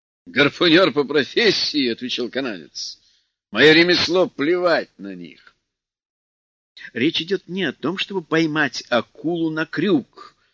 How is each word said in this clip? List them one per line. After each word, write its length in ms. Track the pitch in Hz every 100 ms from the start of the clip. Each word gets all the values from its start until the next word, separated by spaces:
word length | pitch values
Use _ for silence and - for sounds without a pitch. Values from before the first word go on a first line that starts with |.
| _ _
Гарпунер 680 | - 127 143 - 180 165 175
по 120 | 143
профессии, — 840 | 127 143 123 - 226 - - 151 123
отвечал 380 | 113 127 - 117
канадец. — 680 | 127 131 90 71 - - - _ _ _ _ _
Мое 240 | 104 151
ремесло 520 | 156 175 165 - 180 156
плевать 640 | - 143 180 175 139 92 -
на 180 | 98
них». 400 | 90 82 - _ _ _ _ _ _ _ _ _ _ _ _ _ - -
«Речь 260 | 117 151 160
идет 260 | 165 190 -
не 180 | 185
о 80 | 156
том, 260 | - 147 190
чтобы 240 | - 190
поймать 600 | 156 160 160 151 147 - -
акулу 600 | 117 - - 156 170 160
на 160 | 156 160
крюк, 680 | - 196 151 - - - _ _